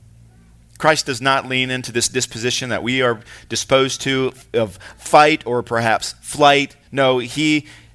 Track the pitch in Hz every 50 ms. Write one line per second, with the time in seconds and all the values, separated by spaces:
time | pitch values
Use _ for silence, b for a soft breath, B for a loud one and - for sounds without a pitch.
0 | - - - - - - - - - - - - _ _ - - - 156 156 147
1 | - 143 131 110 131 139 135 135 110 127 131 127 127 127 127 127 120 - 110 120
2 | 113 - - 127 120 - - 113 113 123 - - 131 123 110 85 87 120 127 131
3 | 131 120 117 110 - B B B B B 113 - - - 135 135 135 131 - -
4 | - 135 135 131 131 123 - - - - - 120 113 101 87 - B B B B
5 | - - - 151 151 151 156 - - 113 123 123 - - 120 117 117 113 107 -
6 | - - - - - - - 143 147 143 143 143 139 - - _ _ - 123 139
7 | 135 131 127 127 120 120 120 143 156 156 151 151 143 B B B B B